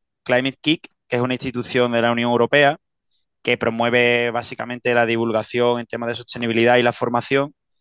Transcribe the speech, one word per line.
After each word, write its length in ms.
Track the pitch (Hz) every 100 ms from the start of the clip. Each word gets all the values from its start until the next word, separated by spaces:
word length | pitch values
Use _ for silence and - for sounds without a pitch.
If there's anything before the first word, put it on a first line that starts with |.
| _ _
Climate 340 | - 123 135 -
Kick, 280 | - 160 - _ _
que 80 | 123
es 60 |
una 120 | 123
institución 580 | 127 135 120 117 127 123
de 100 | 117
la 100 | 117
Unión 180 | 120 120
Europea 480 | 120 117 143 143 156 _ _ _ _ _ _
que 160 | - 120
promueve 720 | 113 113 117 120 120 120 120
básicamente 640 | 117 117 131 120 123 127
la 120 | 120 117
divulgación 760 | 117 117 110 107 120 120 120
en 60 | 117
temas 220 | 117 120
de 40 | 117
sostenibilidad 600 | 120 120 120 113 117 123
y 40 |
la 100 | 120
formación, 640 | 117 120 120 - 139 143 - _ _